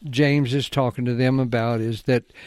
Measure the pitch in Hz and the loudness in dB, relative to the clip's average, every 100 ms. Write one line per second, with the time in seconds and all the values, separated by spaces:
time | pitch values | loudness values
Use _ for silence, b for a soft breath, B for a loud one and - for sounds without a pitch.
0 | 160 123 143 147 127 139 - 143 123 127 | -6 0 2 2 2 -2 -2 -2 -2 -2
1 | 123 120 127 135 127 117 117 113 113 107 | -4 0 2 2 0 0 0 -2 -2 -4
2 | - 123 - B | 0 0 -2 B